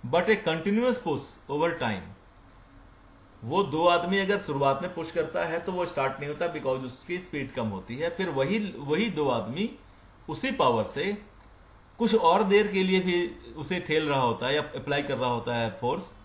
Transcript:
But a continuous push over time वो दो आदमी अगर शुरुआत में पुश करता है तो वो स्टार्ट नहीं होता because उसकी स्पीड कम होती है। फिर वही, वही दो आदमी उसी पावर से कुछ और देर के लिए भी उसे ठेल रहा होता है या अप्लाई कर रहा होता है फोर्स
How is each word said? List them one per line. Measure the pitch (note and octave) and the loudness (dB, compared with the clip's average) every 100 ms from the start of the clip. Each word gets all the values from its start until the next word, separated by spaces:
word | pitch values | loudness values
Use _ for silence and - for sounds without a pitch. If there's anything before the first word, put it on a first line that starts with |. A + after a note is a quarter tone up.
| A#2+ | 0
But | D#3+ | 0
a | F3+ G#3 E3+ | 4 2 2
continuous | D#3+ G3+ G#3 B3 A#3 F3 | -2 0 2 2 0 -2
push | C3+ - - - | -4 -6 -20 -8
over | C#3+ E3+ E3+ | 0 0 0
time | B2 G2 F2 G#2 - - - - - - - - - - - - | -4 -4 -8 -18 -20 -20 -20 -20 -20 -20 -20 -20 -20 -20 -20 -14
वो | A2+ E3+ | -2 0
दो | F3 D3+ F3 | 2 4 4
आदमी | F3 F3 G3 | 4 4 0
अगर | F#3+ G3+ | 2 0
शुरुआत | - C#3+ C#3 C3+ | 0 0 2 2
में | F3+ | -2
पुश | F3 D#3+ | -6 -6
करता | F3 D#3+ F3 E3+ | -2 -2 -2 -2
है | E3 | -2
तो | E3+ | -4
वो | F3+ F3 | -4 -2
स्टार्ट | - C3+ - | 0 -2 -2
नहीं | C#3+ | -8
होता | D3 E3+ | -4 -4
because | D#3 C3+ C3 B2+ | -2 -2 -2 -4
उसकी | B2 - F3+ | -12 -8 -8
स्पीड | F3+ D3+ B2 | -6 -8 -6
कम | - A2 | -4 -4
होती | G2 F#2 A#2+ | -4 -8 -4
है। | E3 | -4
फिर | E3+ F#3 | -2 -2
वही, | C3+ C#3 G#3+ G3+ - | 0 0 0 -2 -8
वही | C#3 D#3 A3+ | -2 0 0
दो | D3+ C#3+ | 0 0
आदमी | A#2 G#2 C#3 A3 - - - - - - | 0 -2 -4 -4 -6 -20 -20 -20 -20 -12
उसी | - C4 | -6 -4
पावर | - C3+ A#2 | 2 4 4
से | G#2 C#3 F3+ G#3 - - - - - - - - | 0 -2 -4 -4 -8 -20 -20 -20 -20 -20 -20 -2
कुछ | A3+ A3 | 2 6
और | E3 F3 | 6 6
देर | F#3+ G3+ G#3 | 6 6 6
के | F#3+ | 2
लिए | F#3+ F#3 | 4 4
भी | F3+ F3 F3 - - | 4 0 0 -6 -16
उसे | A#2+ D3 F3+ | -12 -6 -6
ठेल | F3 D#3 D3+ | 0 0 2
रहा | C#3 | 2
होता | B2 A2+ A#2+ | 2 2 0
है | D3 | 0
या | |
अप्लाई | D3 - - C#3+ | -2 -8 -4 -2
कर | C#3+ B2+ | -2 -2
रहा | B2 | 0
होता | A#2+ A#2 A#2+ | -2 -2 -2
है | A2+ - | -2 -2
फोर्स | B2 E3+ - - | -2 -2 -6 -18